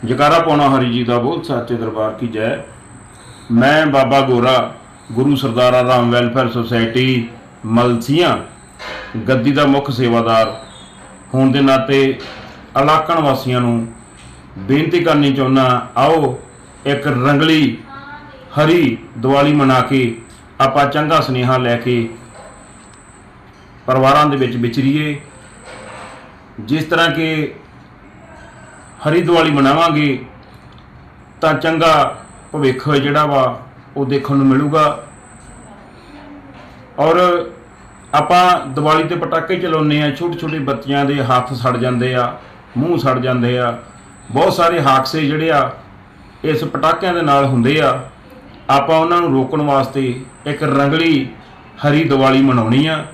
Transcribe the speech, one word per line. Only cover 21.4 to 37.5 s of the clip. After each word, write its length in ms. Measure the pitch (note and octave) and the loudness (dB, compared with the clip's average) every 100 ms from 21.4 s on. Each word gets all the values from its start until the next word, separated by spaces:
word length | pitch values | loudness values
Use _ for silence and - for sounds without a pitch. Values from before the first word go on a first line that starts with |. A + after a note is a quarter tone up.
| B2 C3 | 0 0
ਲੈ 200 | B2 A#2 | 0 -2
ਕੇ 320 | A#2+ B2 A2+ - - - - - - - - - - - - - - - - - - | 0 0 -2 -8 -20 -20 -20 -20 -20 -20 -20 -20 -20 -20 -20 -20 -20 -20 -20 -16 -2
ਪਰਿਵਾਰਾਂ 400 | C3 C3 D3 D3 | 2 4 4 4
ਦੇ 100 | C#3+ | 2
ਵਿੱਚ 200 | B2+ A#2+ | -2 -2
ਵਿਚਰੀਏ। 640 | A#2 A#2 C3 D3+ D3+ C#3+ - - - - - - - - - - - - - - | -2 0 0 0 -2 -6 -12 -20 -20 -20 -20 -20 -18 -18 -20 -20 -20 -20 -20 -18
ਜਿਸ 240 | G#2 D3+ | -4 -4
ਤਰ੍ਹਾਂ 260 | D#3 E3+ E3 | -2 0 0
ਕਿ 440 | C#3+ D#3+ D#3+ D3 - - - - - - - - - - - - - - - D3+ | 0 -2 -2 -6 -8 -20 -20 -20 -20 -20 -20 -20 -20 -20 -20 -20 -20 -20 -8 -2
ਹਰੀ 140 | E3 | 0
ਦੀਵਾਲੀ 280 | E3 E3+ D#3 | 2 2 2
ਮਨਾਵਾਂਗੇ 720 | C#3+ C3+ D3+ E3+ D3+ D3 B2+ - - - - - - - - - - - - | 2 2 2 2 0 -2 -4 -10 -20 -20 -20 -20 -20 -20 -20 -20 -20 -20 -4
ਤਾਂ 140 | D#3+ | -2
ਚੰਗਾ 640 | D3+ E3 E3 E3 D#3 C3+ - - - - | 0 -2 0 2 2 2 -4 -18 -20 -12
ਭਵਿੱਖ 380 | D3+ C3+ C3 D3 | -2 -2 -2 -2
ਜਿਹੜਾ 360 | C#3+ C#3 C#3+ D3+ | -2 0 0 0
ਵਾ 340 | C#3 B2+ A#2+ - - - C#3 | 0 -2 -4 -16 -20 -14 -8
ਉਹ 100 | C3+ | -4
ਦੇਖਣ 300 | C#3 C#3 C#3 | -4 0 2
ਨੂੰ 100 | C3+ | 2
ਮਿਲੂਗਾ। 560 | C3+ D3 D#3 D3+ C3 - - - - - - - - - - - D4 - - - - - - - - | 2 2 0 0 -2 -14 -20 -20 -20 -20 -20 -20 -20 -20 -20 -20 -20 -20 -20 -20 -20 -20 -20 -20 -4
ਔਰ 520 | D3+ E3+ F3+ F3 - | 0 2 2 0 -4